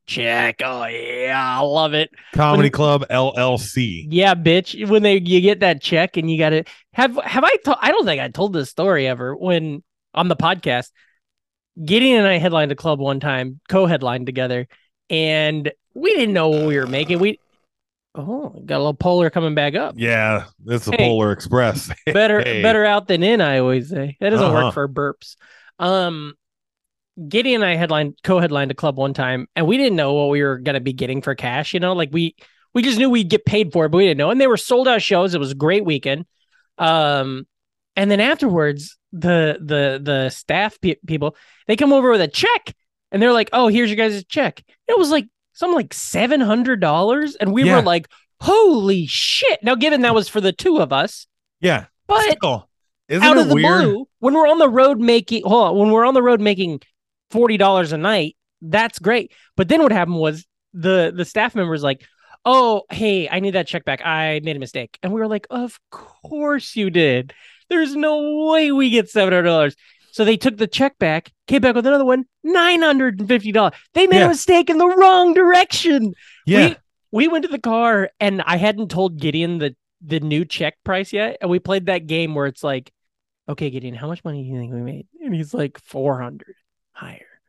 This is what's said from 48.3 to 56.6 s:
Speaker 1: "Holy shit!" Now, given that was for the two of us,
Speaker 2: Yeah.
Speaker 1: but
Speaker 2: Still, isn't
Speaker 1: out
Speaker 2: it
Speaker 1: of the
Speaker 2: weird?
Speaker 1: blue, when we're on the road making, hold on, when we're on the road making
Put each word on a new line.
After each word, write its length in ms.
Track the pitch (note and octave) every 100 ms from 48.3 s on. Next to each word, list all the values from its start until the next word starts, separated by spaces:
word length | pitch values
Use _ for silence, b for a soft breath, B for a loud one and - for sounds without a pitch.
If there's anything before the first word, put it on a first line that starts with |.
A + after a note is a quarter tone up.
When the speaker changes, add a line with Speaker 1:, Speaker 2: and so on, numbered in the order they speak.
| -
Speaker 1:
"Holy 640 | - G#4 G#4 B3+ G3 F#3+ D3+
shit!" 560 | - - - C5+ E4+
Now, 140 | A3 B3
given 240 | D4+ D4
that 120 | A#3+ A3
was 120 | -
for 120 | G#3+
the 100 | F#3+
two 260 | - F#4 D#4
of 140 | C#3+
us, 360 | C#3 F#3 - - _ _ _
Speaker 2:
Yeah. 240 | F3 B2+ - _ -
Speaker 1:
but 140 | G#4+ G#3+
Speaker 2:
Still, 360 | G#3 D#3+ A2+ - _ _ _ -
isn't 140 | E3
Speaker 1:
out 120 | D4+ C4+
Speaker 2:
it 60 |
Speaker 1:
of 60 | F3
the 40 |
Speaker 2:
weird? 280 | C#3+ - -
Speaker 1:
blue, 240 | - A3+ C4+ -
when 160 | B3
we're 140 | D#4 D4+
on 100 | E4
the 100 | C#4+
road 300 | A#3 C4+ A#3+
making, 460 | A#3 A#3 - A3+
hold 240 | F#3+ A#3 F#3
on, 80 | F#3+
when 140 | G#3+
we're 120 | A3
on 100 | B3
the 80 | C4+
road 180 | B3 A#3
making 400 | G#3 F#3+